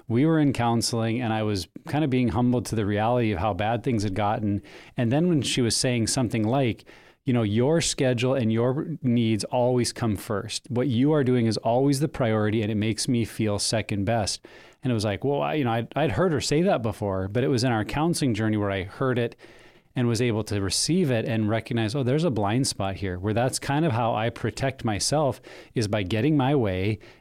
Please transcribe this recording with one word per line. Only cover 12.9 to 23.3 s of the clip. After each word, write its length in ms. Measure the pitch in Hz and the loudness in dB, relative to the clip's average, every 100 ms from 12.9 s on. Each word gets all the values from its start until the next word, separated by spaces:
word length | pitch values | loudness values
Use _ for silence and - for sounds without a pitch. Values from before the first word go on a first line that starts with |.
| 110 - | -2 0
me 180 | 120 | 0
feel 360 | 107 - 107 101 | -2 -2 -2 0
second 440 | - 110 - 101 98 | 0 -2 -2 -2 0
best." 380 | 117 95 - - - - _ | 0 -2 -6 -12 -20 -20 _
And 80 | 127 | -2
it 40 | |
was 100 | 113 | 0
like, 180 | 107 98 | 0 -2
well, 180 | 135 143 | -2 -2
I, 140 | 147 | -2
you 80 | 156 | 0
know, 80 | 120 | 0
I'd, 160 | 117 117 | -2 -2
I'd 160 | 135 156 | -2 0
heard 220 | 110 185 | 2 0
her 80 | 135 | 0
say 220 | - 151 | 0 2
that 200 | 190 147 | 2 2
before, 460 | 110 - 104 95 95 | -2 -2 -2 -2 -2
but 160 | 120 | 0
it 40 | 143 | 0
was 140 | 120 | 2
in 80 | 131 | 2
our 140 | 113 | 0
counseling 500 | 107 143 170 - 143 | -2 -2 -2 0 0
journey 220 | 104 110 107 | 0 0 0
where 160 | 101 | 0
I 100 | 98 | -2
heard 340 | 98 - 135 123 | -6 -2 -2 0
it 160 | 117 - - - - - _ | -2 -6 -20 -20 -20 -20 _
and 140 | 131 120 | -2 0
was 120 | 110 | 2
able 220 | 123 110 | 0 0
to 180 | 107 101 | -2 -2
receive 520 | 95 - - 185 147 | -2 -2 0 0 2
it 120 | 113 131 | 0 0
and 220 | 117 107 | 0 0
recognize, 460 | 113 - 117 107 | -2 -2 -2 -2
"Oh, 80 | 139 | -2
there's 220 | 120 151 | 0 0
a 60 | 170 | 0
blind 360 | 110 101 123 135 | 0 0 0 0
spot 300 | - 98 92 | -2 -6 -4
here," 220 | 98 87 | -6 -4
where 140 | 104 | -2